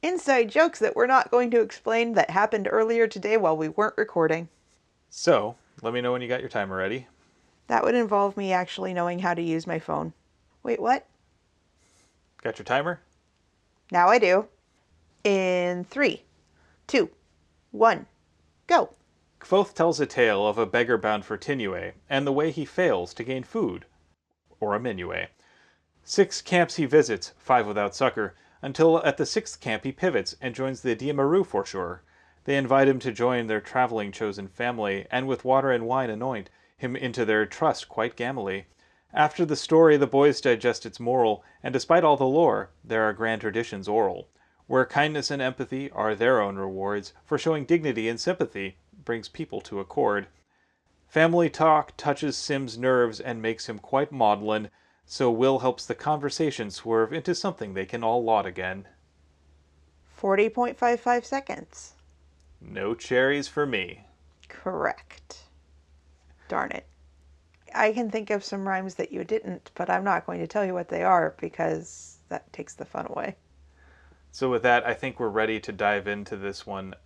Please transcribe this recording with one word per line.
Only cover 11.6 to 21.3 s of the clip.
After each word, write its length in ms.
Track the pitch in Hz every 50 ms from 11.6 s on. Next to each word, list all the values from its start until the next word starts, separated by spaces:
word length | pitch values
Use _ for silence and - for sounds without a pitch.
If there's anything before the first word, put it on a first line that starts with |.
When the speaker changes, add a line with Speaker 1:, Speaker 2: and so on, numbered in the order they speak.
| _ _ _ _ _ _ _ _ _ _ _ _ _ _ _ _ -
Speaker 2:
Got 160 | 120 113 -
your 40 | 104
timer? 380 | - 120 135 147 170 175 - _ _ _ _ _ _ _ _ _ _ _ _ _ _ _ _ _ _
Speaker 1:
Now 160 | - 175 175 185
I 120 | 220 247
do. 260 | 214 180 180 190 214 - _ _ _ _ _ _ _ _ _ _ _ _ _ _ _
In 600 | 208 202 190 190 185 180 180 175 175 180 175 180
three, 380 | - - 269 285 262 - - _ _ _ _ _ _ _ _ _ _ _ _ _
two, 240 | - - 277 - - _ _ _ _ _ _ _ _ _ _ _ _
one, 340 | - 214 220 226 196 156 - _ _ _ _ _ _ _ _ _ _ _ _ -
go. 240 | 349 330 208 - - _ _ _ _ _ _ _ _ _
Speaker 2:
Kvothe 320 | - - 185 196 196 - -
tells 260 | - 165 170 160 135
a 60 | 147
tale 400 | - - 135 123 113 104 98 104
of 140 | 107 104 113
a 80 | 113 101
beggar 320 | - 120 123 117 123 110
bound 260 | 107 110 107 104 101
for 140 | -